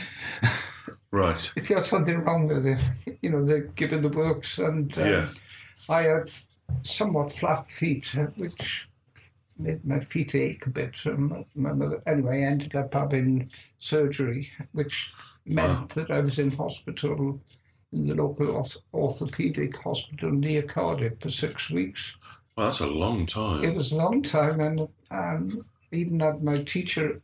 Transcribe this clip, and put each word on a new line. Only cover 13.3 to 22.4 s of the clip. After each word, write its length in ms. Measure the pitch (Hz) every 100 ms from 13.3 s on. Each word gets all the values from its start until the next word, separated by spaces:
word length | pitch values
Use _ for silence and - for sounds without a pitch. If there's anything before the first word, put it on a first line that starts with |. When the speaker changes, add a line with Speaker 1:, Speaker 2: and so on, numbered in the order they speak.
| 131 123 - - _
Speaker 1:
surgery, 720 | - 156 143 143 127 127 143 - -
which 400 | 151 143 - - - - - -
meant 340 | 156 156 127
Speaker 2:
Wow. 80 | - 160
Speaker 1:
that 160 | 160
I 80 | 143
was 200 | 143 139
in 120 | 139
hospital 880 | 139 143 - - - 147 151 139 139 - - _ _ _
in 140 | 156 147
the 60 | 147
local 360 | 143 - 147
orth-, 260 | - 131 - -
orthopaedic 840 | 156 143 - 156 - - 147 143 -
hospital 520 | 175 156 - 151 165
near 300 | 143 147 151
Cardiff 600 | 147 - 165 143 117 -
for 80 | 160
six 400 | - - - -
weeks. 460 | 156 95 - - - - -